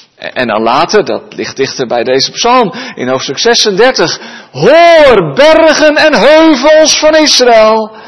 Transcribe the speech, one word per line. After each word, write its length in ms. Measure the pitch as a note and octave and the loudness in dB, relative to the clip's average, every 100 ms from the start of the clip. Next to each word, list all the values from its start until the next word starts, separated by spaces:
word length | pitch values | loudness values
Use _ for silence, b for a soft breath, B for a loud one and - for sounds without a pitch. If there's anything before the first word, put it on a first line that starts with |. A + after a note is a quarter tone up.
| B _ | B _
En 300 | - - A#2+ | -12 -8 -4
dan 160 | G#2+ | -2
later, 420 | A2+ C3+ F3 G#3+ | -2 -2 0 -2
dat 300 | C3+ G#2+ - | -2 -8 -10
ligt 220 | - A2 - | -14 -12 -6
dichter 300 | C3+ - A#2 | -8 -6 -6
bij 180 | A#2+ | -4
deze 260 | A#2 C3 - | -2 -2 -4
psalm, 420 | - A#3 B3+ G3+ A3+ B | -4 -2 0 -2 -6 B
in 140 | - B2+ | -10 -6
hoofdstuk 300 | C3 - C3+ | -6 -6 -6
zesendertig: 840 | A3+ A#3 A3 F#3+ B3+ B3 D#3 - B B B | -2 -2 -2 0 0 0 -4 -6 B B B
"Hoor, 840 | C3+ F#3+ D#4+ E4+ E4 C#4+ G#3+ D#3 | -2 2 4 4 4 4 2 -2
bergen 600 | C#3+ D4+ D#4+ D#4+ C4+ D4+ D4+ | 0 2 4 2 2 0 2
en 180 | D4+ | 0
heuvels 840 | A#3 B3 D#4 D#4+ B3+ D4 D#4 D4+ - | 0 2 4 4 2 2 2 2 0
van 180 | D#4 D#4 | 0 2
Israël. 800 | D4+ - A#3+ A3+ G#3+ A3 G#3+ B | 0 0 2 4 2 0 -4 B